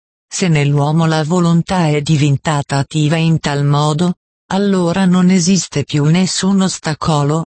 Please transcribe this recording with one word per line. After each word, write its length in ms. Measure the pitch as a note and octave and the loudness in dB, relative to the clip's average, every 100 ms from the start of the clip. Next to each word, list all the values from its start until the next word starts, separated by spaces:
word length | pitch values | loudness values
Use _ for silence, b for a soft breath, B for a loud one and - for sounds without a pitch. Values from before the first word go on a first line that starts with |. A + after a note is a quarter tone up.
| _ _ _ | _ _ _
Se 200 | - F#3 | -4 0
nell'uomo 580 | D#3 C#3+ C#3+ C#3+ D#3 E3 | 2 2 0 0 0 0
la 180 | D#3+ | 0
volontà 640 | D#3 F3+ E3+ E3+ E3 F#3+ E3 | 0 0 2 2 0 0 0
è 120 | D3+ | 0
diventata 800 | C#3+ D#3 D3 C#3 - D3 C#3+ C#3 | 0 2 2 0 -2 -4 -2 -4
attiva 380 | C#3 D#3+ D3+ E3 | -2 -2 0 0
in 220 | D#3+ D#3+ | 0 0
tal 260 | - C#3+ | -2 -2
modo, 500 | C#3+ C#3+ D3+ D3+ F3 F3+ _ _ _ | 0 0 0 0 -2 -4 _ _ _
allora 540 | F#3 G3+ F#3+ E3+ E3+ | -2 0 0 0 0
non 260 | F#3+ F3+ F3+ | 2 2 2
esiste 540 | F#3+ E3+ F#3+ - - | 2 2 0 -2 -6
più 200 | C#3 D3+ | -4 0
nessun 580 | D3 E3+ F#3 - F#3+ G3 | 2 2 0 -2 0 0
ostacolo, 800 | F#3+ - - D3+ - D3+ C#3+ D#3 D#3+ | 0 -2 -6 -6 -2 0 0 -2 -6